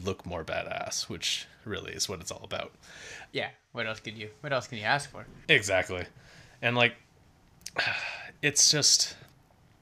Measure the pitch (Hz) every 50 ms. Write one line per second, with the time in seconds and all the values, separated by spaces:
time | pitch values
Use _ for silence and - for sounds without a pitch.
0 | 90 95 92 - - 92 87 85 80 - 87 87 87 - - - - - - -
1 | - - 95 82 - - - - - - - - - 110 - - - 85 - -
2 | - - 95 85 92 - - - 113 104 101 - - - - _ - - - -
3 | - - - - - - - 139 107 98 - _ _ _ - 120 113 110 110 107
4 | - 113 107 110 107 107 - - - 147 139 123 120 - 123 107 107 110 131 143
5 | 143 - - - 110 - - - - - 156 127 101 101 95 90 90 - 95 90
6 | 87 - - - - - - - - - - - - 117 120 123 120 120 - -
7 | - _ _ _ _ _ _ _ _ _ _ _ - - - - - - - -
8 | - - - - - - - - - 147 143 - - - - 147 131 - - -
9 | - - - - - - - _ _ _ _ _ _ _ _ _